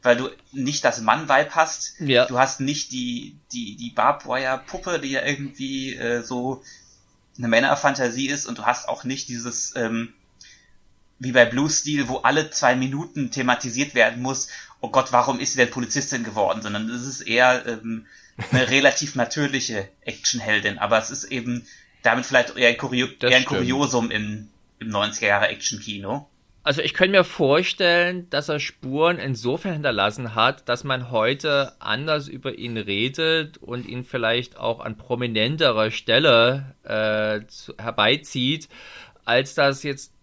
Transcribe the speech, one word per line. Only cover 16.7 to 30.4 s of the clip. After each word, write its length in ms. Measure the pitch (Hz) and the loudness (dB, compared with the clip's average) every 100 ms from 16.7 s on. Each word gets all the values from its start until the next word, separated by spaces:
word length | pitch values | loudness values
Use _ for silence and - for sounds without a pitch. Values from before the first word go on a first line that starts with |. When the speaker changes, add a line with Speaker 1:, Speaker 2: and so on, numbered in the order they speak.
| 101 110 | -6 -6
Speaker 1:
es 180 | 120 127 | -8 -10
ist 140 | 127 | -10
eher, 460 | - 117 127 127 120 | -2 4 6 4 0
ähm, 400 | 113 113 113 - - - - 120 | -8 -8 -10 -10 -20 -20 -12 0
eine 160 | 127 123 | 2 4
<laughs> 40 | |
relativ 460 | 135 139 - 147 139 | 6 4 4 -6 -4
natürliche 680 | 117 - 143 131 - 110 95 _ | -4 0 -2 -2 -2 -6 -6 _
Actionheldin, 800 | - - - 123 110 107 104 101 | -14 -4 -4 -2 0 2 0 -2
aber 200 | 104 110 | 2 2
es 120 | 110 | 0
ist 140 | 135 | -10
eben 420 | - 131 120 120 113 - _ _ | -8 -6 -4 -8 -10 -20 _ _
damit 220 | 120 120 | 2 2
vielleicht 320 | 123 135 120 - | 4 2 2 4
eher 140 | 120 | 2
ein 80 | 120 | 2
Kurio-, 300 | 135 123 131 - | -2 -2 -2 0
Speaker 2:
Das 120 | 123 | 4
Speaker 1:
eher 80 | 127 | 4
ein 40 | |
Speaker 2:
stimmt. 160 | 131 98 | 4 -2
Speaker 1:
Kuriosum 520 | 107 131 143 123 117 | 0 0 2 0 0
im, 380 | 107 104 107 107 _ _ _ | -4 -4 -8 -12 _ _ _
im 100 | 110 | -6
neunziger 380 | 104 107 107 107 | -2 -2 0 2
Jahre 220 | 101 104 | 2 2
Actionkino. 840 | 110 - 104 110 101 98 135 147 _ _ _ | -2 -6 -8 -10 -10 -6 -8 -8 _ _ _
Speaker 2:
Also 200 | - 143 | -4 -2
ich 120 | 156 | -2
könnte 180 | - 185 | 2 4
mir 100 | 196 | 4
vorstellen, 1080 | 175 - 147 147 180 - 175 170 175 180 175 | 4 2 4 4 2 0 2 4 2 -2 -4
dass 180 | 143 151 | -6 -4
er 100 | 151 | -4
Spuren 600 | - - 135 135 165 175 | -6 -10 -6 2 2 2
insofern 560 | 131 120 120 135 202 | -4 -4 -2 -2 -4
hinterlassen 600 | 160 147 107 101 104 120 | -2 -2 2 0 0 -6
hat, 340 | 110 | 0